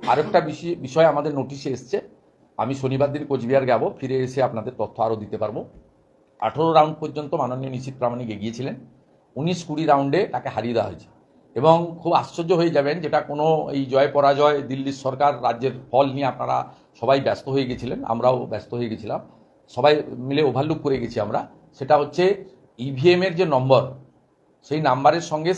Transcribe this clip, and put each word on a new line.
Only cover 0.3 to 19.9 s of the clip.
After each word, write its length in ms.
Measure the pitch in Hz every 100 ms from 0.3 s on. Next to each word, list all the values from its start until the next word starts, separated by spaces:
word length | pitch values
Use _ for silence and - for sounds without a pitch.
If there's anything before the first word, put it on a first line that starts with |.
| 175
বিষয়, 340 | 151 - 170 170
বিষয় 300 | - 160 160
আমাদের 300 | 147 151 139
নোটিশে 340 | 131 139 147
এসছে, 320 | 131 123 202 - _ _ _ _ -
আমি 180 | 117 135
শনিবার 360 | 131 131 143
দিন 140 | 147 147
কোচবিহার 400 | 131 117 135 127
যাব, 280 | 113 175 -
ফিরে 160 | 127 131
এসে 280 | 127 135
আপনাদের 280 | 123 110 110 -
তথ্য 260 | 104 -
আরও 120 | 113 110
দিতে 220 | 104 104
পারবো। 280 | 107 135 247 - _ _ _ _ _ -
আঠেরো 340 | 110 143 165
রাউন্ড 220 | 156 156 156
পর্যন্ত 340 | 156 147 143
মাননীয় 380 | 151 123 127 135
নিশীথ 220 | 127 135 131
প্রামাণিক 320 | 123 123 117
এগিয়েছিলেন, 460 | 101 110 113 131 - - _ _ _ _ 135
উনিশ 280 | 165 180
কুড়ি 220 | - 151 160
রাউন্ডে 420 | 139 139 165 214
তাকে 220 | 120 127
হারিয়ে 240 | 110 117
দেওয়া 160 | 113 101
হয়েছে। 160 | - - _ _ _ _ 117
এবং 440 | 151 165 170 -
খুব 120 | 165
আশ্চর্য 400 | 151 127 - 170
হয়ে 160 | 170 170
যাবেন, 320 | 151 143 170
যেটা 200 | 147 151
কোনো 480 | - 147 156 156 147
এই 140 | 143 131
জয় 260 | 135 143
পরাজয়, 500 | 143 139 139 147 143
দিল্লির 320 | 127 131 135
সরকার, 500 | 135 131 131 143 120
রাজ্যের 280 | 120 117 123 - -
ফল 140 | 127 139
নিয়ে 140 | 135 135
আপনারা 480 | - 123 127 131 - _ -
সবাই 220 | 117 135
ব্যস্ত 280 | 120 101 135
হয়ে 160 | 135 123
গেছিলেন, 380 | 120 117 262
আমরাও 420 | 269 117 123 127 120
ব্যস্ত 280 | 104 -
হয়ে 160 | 123 120
গেছিলাম, 300 | 107 104 147 - _ _ _ _
সবাই 360 | 127 143